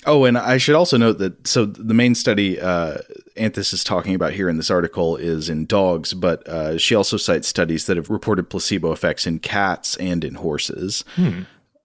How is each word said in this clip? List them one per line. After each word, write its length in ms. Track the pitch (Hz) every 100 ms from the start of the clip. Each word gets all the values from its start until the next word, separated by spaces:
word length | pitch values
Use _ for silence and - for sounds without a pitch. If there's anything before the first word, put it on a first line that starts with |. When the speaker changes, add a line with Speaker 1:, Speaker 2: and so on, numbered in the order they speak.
| -
Speaker 1:
Oh, 200 | 147 127
and 120 | 120
I 200 | 120 127
should 180 | 143 156
also 200 | 175 123
note 220 | 113 98
that, 300 | 95 - -
so 180 | 131 104
the 280 | 92 110
main 200 | 113 123 117
study, 460 | 127 101 98 92
uh, 380 | 90 87 80 71 - - - -
Anthus 380 | 110 104 95
is 100 | 90
talking 300 | - 92 90 92
about 160 | 80
here 160 | 92 92
in 80 | 80
this 140 | -
article 460 | 90 85 - 82 80
is 320 | 85 80 78
in 160 | 78 80
dogs, 480 | 101 95 82 -
but, 340 | 92 90 80 -
uh, 300 | 80 78 82
she 180 | - 110
also 220 | 95 104
cites 300 | - 82 -
studies 400 | - 82 80 -
that 100 | 87
have 120 | 78
reported 400 | 107 - 95 85
placebo 440 | 92 - 95 80
effects 320 | 80 85 - 87
in 120 | 82
cats 580 | - 101 95 87 - -
and 260 | 92 85
in 120 | 73 69
horses. 680 | 82 73 - - 95 - - -
Speaker 2:
Hmm. 260 | 170 90 92 _ _ _